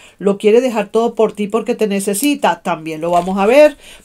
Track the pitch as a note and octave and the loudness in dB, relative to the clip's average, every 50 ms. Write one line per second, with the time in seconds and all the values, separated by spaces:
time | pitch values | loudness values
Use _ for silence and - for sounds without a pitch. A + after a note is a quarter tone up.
0 | - - _ - F3+ G3+ G3 G3+ - G#3 G#3 A#3+ C4 C4 A3 A#3 G3+ G3+ - A3 | -20 -20 _ -4 -2 -2 -2 2 2 4 4 4 2 2 -2 -4 -4 -2 -2 -2
1 | A#3 A#3+ A#3 - A3 G3+ G#3+ - G#3 G3 G#3+ A#3 A3 - A#3+ A#3 A3 G#3 G3+ G3 | -2 -2 0 0 0 0 0 -4 -8 -4 -4 -6 -4 -4 -4 -2 -2 -2 -2 -4
2 | G3 G#3+ G3+ G3+ - D4 C#4+ C#4+ - G3 E3+ - - F#3+ E3+ D#3+ D#3+ D#3+ D#3+ D#3 | -4 -4 -4 -4 -2 -2 -2 0 0 -2 -2 -2 -4 -6 -6 -6 -6 -10 -10 -6
3 | D#3+ E3+ F3 F3 F3 F#3+ F#3+ G3 F#3+ G#3 B3 C#4 G3+ G3+ - - - - - - | -4 0 0 0 0 0 -2 0 2 2 6 6 6 4 4 0 -20 -20 -20 -20